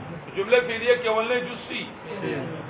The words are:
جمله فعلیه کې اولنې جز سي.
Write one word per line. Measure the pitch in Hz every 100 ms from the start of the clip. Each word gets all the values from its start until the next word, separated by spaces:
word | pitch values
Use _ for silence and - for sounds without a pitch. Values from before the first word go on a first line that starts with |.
| - 165 - 185
جمله | 202 247
فعلیه | 247 226 240 247
کې | 233
اولنې | 220 226 247 247
جز | 233 -
سي. | 196 - - - 202 156 151 131 160 139